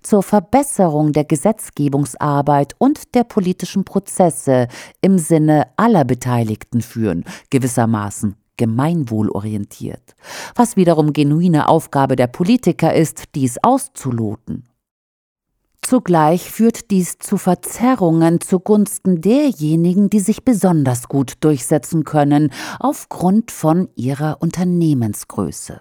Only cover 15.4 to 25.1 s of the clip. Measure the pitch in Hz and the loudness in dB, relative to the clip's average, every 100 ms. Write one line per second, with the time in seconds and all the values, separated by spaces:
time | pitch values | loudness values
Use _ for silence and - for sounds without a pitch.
15.4 | _ _ _ _ - 254 - 170 151 175 | _ _ _ _ 0 0 2 2 4 2
16.4 | - - 226 - - 196 175 - - 196 | -4 0 0 0 -2 -2 -2 -8 -4 -2
17.4 | - 180 - - 240 262 175 165 165 170 | 0 -2 -4 -2 0 2 2 4 2 2
18.4 | - 185 - 214 202 - 185 175 190 262 | 0 -2 2 2 2 -2 -2 0 2 2
19.4 | 294 165 151 165 170 185 202 214 190 214 | 2 0 0 2 2 2 2 2 0 -2
20.4 | - 214 185 165 131 123 - 139 123 - | 0 2 2 2 2 -2 -2 -2 -2 0
21.4 | 156 143 - 156 - 165 - 151 143 147 | 0 0 0 -2 0 -4 0 0 2 2
22.4 | 151 - - - 254 294 - - 175 208 | 2 -2 -14 -4 -4 -4 -12 -2 2 2
23.4 | 226 - 160 170 185 - 120 139 151 - | -2 -2 0 0 -2 -6 -6 -2 -4 -2
24.4 | 170 165 180 175 165 139 110 | -4 -2 -2 2 2 2 -2